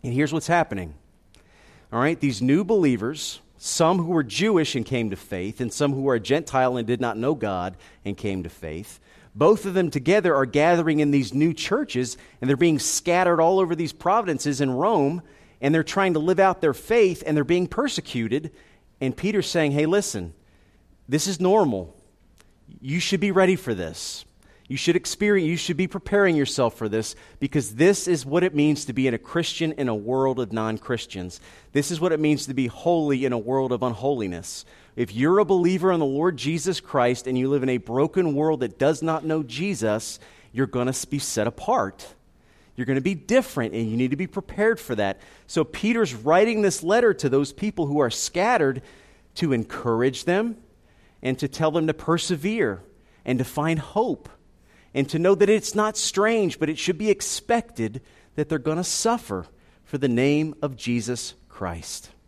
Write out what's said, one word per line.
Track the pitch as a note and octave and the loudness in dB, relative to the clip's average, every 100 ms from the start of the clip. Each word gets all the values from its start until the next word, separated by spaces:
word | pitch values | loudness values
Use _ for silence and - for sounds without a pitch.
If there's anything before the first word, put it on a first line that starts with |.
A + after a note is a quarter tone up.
And | B2 | -2
here's | B2 D3 | 0 0
what's | D#3 - | -2 0
happening. | E3+ D#3 F#2+ E2+ D2 _ _ _ - _ _ - - _ | 0 2 -4 -8 -14 _ _ _ -20 _ _ -20 -20 _
All | A2+ | -2
right, | C#3 E3+ | 0 0
these | C#3+ G#2+ | -2 0
new | B2+ D3+ | 2 2
believers, | F#3+ G#3+ D3+ A#2 A2 D#3 - - _ _ | 4 2 4 2 -2 -6 -10 -12 _ _
some | - - D#3+ F#3 | -8 2 4 4
who | E3 | 2
were | E3+ | 0
Jewish | B2+ - G#3+ F#3+ D3 | 0 0 2 2 2
and | C3 A2 | -2 -2
came | C3 A2+ | -2 -2
to | F#2+ | -6
faith, | - F#2+ F#2+ - | -8 -8 -6 -6
and | A#2+ | -8
some | - C#3+ | -2 -2
who | C3+ C3+ | 0 0
are | A#2+ | 0
Gentile | G2 C#3+ D#3 C3+ B2+ B2+ | 0 -2 0 0 2 0
and | A2 | -2
did | A#2+ | -2
not | B2 A2 | -2 -2
know | B2 | -2
God | D3 G#2+ F#2 F2+ F#2 - _ | -2 -4 -4 -6 -10 -20 _
and | G2 G2 | -10 -6
came | G#2 F#2+ | -4 -4
to | E2 | -8
faith, | - D#2+ D#2+ G#2+ - _ - - | -12 -12 -10 -12 -20 _ -20 -20
both | G#2 D#3 G#3+ | 2 4 4
of | G3 | 2
them | F#3 E3+ | 0 0
together | C#3+ B2+ G#3 F3 | -2 2 2 4
are | C#3 | 2
gathering | C3+ C#3+ D#3+ E3+ D#3+ D3+ | 2 2 4 4 2 2
in | D3 | 4
these | C#3+ A#2 | 2 2
new | C3+ D#3+ | 2 0
churches, | D#3+ - A3 D4 B2 B2 - - _ | 0 -2 -2 0 -2 -4 -8 -18 _
and | B2 | -2
they're | C#3 | 2
being | E3+ D3+ | 4 2
scattered | - - F3 F3 F3+ E3+ | 0 -2 0 2 4 4
all | E3 F#3+ | 4 4
over | F3+ | 2
these | E3 D#3+ | -2 -4
provinces | - E3+ G#3+ F#3+ C#3+ D3 C3+ | -4 0 0 0 -2 -2 0
in | C#3 | 0
Rome, | B2+ F#3+ G3+ C#3 F3 - - - _ | 2 2 2 2 -2 -10 -20 -20 _
and | C#3 | 2
they're | D#3+ | 2
trying | D#3 G3 F#3+ | 0 0 2
to | D#3 | 2
live | D#3 F3+ | 2 4
out | F#3+ F3+ | 4 4
their | D#3 | 0
faith, | B2+ - A#3 G3 E3+ | -2 0 4 4 2
and | D#3 | 0
they're | D3+ | 0
being | C#3 F3 F3 | 2 0 0
persecuted. | - C#4 - - B2 A2+ C3 D#3 - _ _ _ _ | -2 -2 -4 -6 -4 -2 -2 -4 -16 _ _ _ _
And | C3 - | -6 -2
Peter's | F#3+ G#3+ D#3 | -2 0 0
saying, | - D3+ | 0 2
"Hey, | C#3+ D#3+ | 2 2
listen, | G3+ G3 G#2 E2+ - _ _ _ _ _ _ - | 2 0 -8 -10 -14 _ _ _ _ _ _ -4
this | D3 F#3+ | -2 -2
is | E3+ | 0
normal. | F3+ G#3+ E3 G2 E2+ - _ _ _ _ - _ - - | 2 4 2 0 -8 -16 _ _ _ _ -20 _ -20 -16
You | C3 E3+ | -6 -4
should | - F#3+ | -2 0
be | G3+ | 2
ready | F#3+ F#3 F#3+ | 4 4 2
for | - | -2
this. | G2 E2 D#2+ - - - _ _ _ _ | -4 -6 -8 -12 -14 -18 _ _ _ _
You | C3+ | -4
should | - F3 | 0 0
experience, | - - G#3 G3+ D#3+ | -2 -2 2 2 2
you | E3+ | -2
should | - D#3 | -2 -2
be | F#3 | -2
preparing | G3 - G3+ G3 D#3 | -4 0 4 4 4
yourself | C3+ - A#2+ - | 0 2 0 0
for | A2 | 2
this, | G#2+ G#2+ - - - | 2 2 -10 -20 -6
because | C#3 D3+ G#2+ | -2 -2 -2
this | G#2+ F3 G3 - | 4 4 4 0
is | E3+ C3 | -2 0
what | E3 | 0
it | F3+ | 2
means | D3+ D3+ D3 | 4 2 2
to | - | -2
be | A#2 C3 | 0 0
a | A2+ | 0
Christian | - E3+ D#3+ - D#3+ | -2 -4 -2 -2 -4
in | D3+ B2+ | -2 -2
a | |
world | G#2+ G#2+ C3 C3+ B2+ | -2 -2 0 0 0
of | A2 | -4
non-Christians. | A2 A2 A2 - A#2+ - F#2+ F2+ - - - - | -2 -4 -4 -4 -6 -6 -10 -12 -14 -20 -20 -4
This | C#3+ C#3 | -2 -2
is | E3+ | -2
what | F3 | 0
it | D#3 | 2
means | D#3 D3 - | 2 2 -2
to | |
be | C3 B2 | -2 -2
holy | - E3+ E3+ D3 C3+ | -2 0 0 2 0
in | C3 | 0
a | A#2+ | -2
world | G#2 C3+ C3 | -2 -2 0
of | A#2+ | -2
unholiness. | B2 G#2 C3+ C3+ G2 F2 - - - - _ | -2 -2 -2 -2 -4 -6 -10 -14 -18 -20 _
If | - A#2+ | -6 -6
you're | G#2+ C#3+ F#3+ | 0 2 4
a | |
believer | G3 F#3 F3 F#3 F#3 | 4 4 4 2 2
in | F3 | 2
the | C#3+ | 0
Lord | C#3 F3 C#3+ | 0 0 0
Jesus | B2+ E3 F3 F3 | -4 -2 -2 -4
Christ | - C#3+ B2 B2 C3 | -2 2 2 0 -2
and | B2+ | -2
you | C3 | 0
live | C#3+ | 0
in | C3 | 0
a | B2 | -2
broken | G2+ B2 D#3+ F#3+ F3 | -2 0 0 2 0
world | C#3+ D#3 D3+ | 0 0 0
that | A#2+ - | -4 0
does | C3+ C#3+ | 0 2
not | D#3+ D#3+ | -2 -2
know | D#3 D#3 | -2 -4
Jesus, | C3 B2 G3 E3 A2 G#2+ - - - - - | -4 -6 -4 -2 -2 -2 -4 -14 -20 -20 -12
you're | A#2 B2 | -4 -2
gonna | B2 B2 C3 - | -2 -2 -4 -6
be | D3 | -6
set | - A2 A2 | -4 -2 -2
apart. | - - B3+ - - - - _ _ _ _ _ - | -4 -2 0 0 -6 -20 -20 _ _ _ _ _ -8
You're | B2 | -2
gonna | C3+ | 0
be | C#3+ | 0
different, | F3 - B3 - - A2+ | -4 2 0 2 -4 -4
and | G2+ A2+ | -2 -2
you | A2+ | 0
need | B2+ | -2
to | C3+ | -2
be | F#3 | -4
prepared | G3+ - - G#3+ A3+ | -8 -10 0 0 0
for | - | -4
that." | A2 G2 F#2+ - - - | -2 -2 -2 -14 -20 -6
So | E3 | -2
Peter's | D#3 - G#3 A#3 F#3 | -2 -2 -2 0 0
writing | A#2+ B2 E3+ A3 G#3+ | -2 2 4 4 2
this | G3+ - | 0 0
letter | D#3+ A3 A#3+ | 0 4 4
to | - C#3+ | 2 2
those | C3+ C#3 | 2 0
people | - G#3 F#3+ D3+ | -4 -6 -4 -2
who | D3 | 0
are | B2+ | 0
scattered | - - F3 G#3+ B3+ C#3 C3+ - - - _ _ - | -2 -4 -2 2 2 2 0 -10 -20 -20 _ _ -4
to | E3 | 0
encourage | B2 A2 - A#2+ A2+ C3 B2+ | 0 -2 -6 -2 0 0 0
them | - F#3 A#3 A3 - _ _ _ _ _ | -2 0 -2 -6 -18 _ _ _ _ _
and | C3 B2+ | -6 -4
to | C#3+ | -4
tell | - D#3+ | 0 0
them | D#3+ D#3 | 2 -2
to | |
persevere | D3 - E3 - E3 F3+ A3+ C3 F#2 - _ _ _ | -2 -2 -2 0 -4 -2 0 -2 -4 -12 _ _ _
and | - B2+ | -2 -2
to | |
find | B2+ - D#3 D#3+ | -2 -2 -2 -2
hope | - G#3 A3+ - - - _ _ _ _ _ | -2 -2 0 -2 -10 -20 _ _ _ _ _
and | C3+ C#3 | -4 -2
to | D#3+ | 2
know | F3+ | 2
that | G3 G3+ | 4 6
it's | G#3+ - | 4 2
not | G#3+ G#3+ G#3+ | 0 0 -2
strange, | - F#3+ G#3+ A3+ F#3 - | -2 0 2 2 0 0
but | D#3 | -4
it | D#3+ | -2
should | - E3 | -4 0
be | G#3+ | 0
expected | G3 - - - A#3 A#3 - A2 B2 - - _ | 0 -2 -8 -2 -2 -2 -6 -6 -6 -16 -20 _
that | - D3 | -6 -2
they're | D#3 | -2
gonna | C3+ D#3 | -2 -4
suffer | F3+ - A3+ A#3 - F#2+ F2 _ _ _ _ | -4 -2 0 -2 -4 -8 -8 _ _ _ _
for | C#3 | -2
the | C3 | 0
name | A#2+ C3+ D3 D#3 D3 | 2 4 2 0 -4
of | D3 B2 | -8 -6
Jesus | - A#2+ A2 A#2+ - - _ | -2 -2 -2 -6 -8 -14 _
Christ. | - F#2 E2+ - - - _ | -8 -8 -8 -12 -14 -16 _